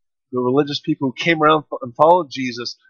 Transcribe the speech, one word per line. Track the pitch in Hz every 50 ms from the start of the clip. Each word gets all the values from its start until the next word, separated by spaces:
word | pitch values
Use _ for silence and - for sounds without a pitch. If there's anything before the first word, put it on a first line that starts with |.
| _ _ _ _ _ _
the | 127 123
religious | 123 123 131 143 151 143 147 -
people | - - 151 - 143 131
who | 117
came | - - 170 165 156
around | 151 151 156 151 139 _
fo-, | 147 -
and | 131 123 120
followed | - 151 160 175 185 165 131
Jesus, | 117 131 131 127 117 117 120 117 - _ _